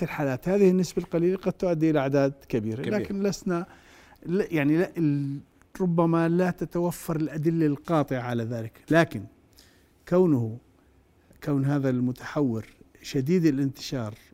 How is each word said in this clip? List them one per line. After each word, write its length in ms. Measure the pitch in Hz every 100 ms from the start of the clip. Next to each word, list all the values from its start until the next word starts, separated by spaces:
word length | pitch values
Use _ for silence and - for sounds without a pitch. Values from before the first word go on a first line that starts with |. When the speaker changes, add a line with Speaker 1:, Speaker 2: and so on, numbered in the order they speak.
Speaker 1:
الحالات 480 | 160 - 139 127 170
هذه 200 | 202 190
النسبة 320 | 185 180 -
القليلة 360 | 175 170 175 190
قد 160 | 185
تؤدي 360 | - 185 160 160
إلى 100 | 151
أعداد 340 | 135 139 139 143 -
كبيرة. 320 | 120 110 110
Speaker 2:
كبير. 120 | 185
Speaker 1:
لكن 300 | 208 - 202
لسنا، 420 | 202 - 190 170 185 - - - - - -
ل-، 300 | 185 - 156
يعني 220 | 143 160
لا، 140 | 185 -
ال-، 420 | 156 143 139 143 - _ _ -
ربما 480 | 185 170 170 165 165
لا 220 | 175 180
تتوفر 640 | - 160 175 175 - - 156
الأدلة 500 | 151 156 156 165 151
القاطعة 560 | 143 - 160 135 131
على 220 | 120 120
ذلك، 400 | 117 120 110 - -
لكن 320 | 160 160 110 95 _ _ - - _ _ _ -
كونه، 500 | 180 185 131 113 120 - _ _ _ _ _ _ -
كون 220 | - 139 139
هذا 240 | 143 135
المتحور 760 | 123 123 123 - 156 135 110 - - - _
شديد 440 | - 143 131 185 160
الانتشار 680 | 135 139 - - 135 107 110 -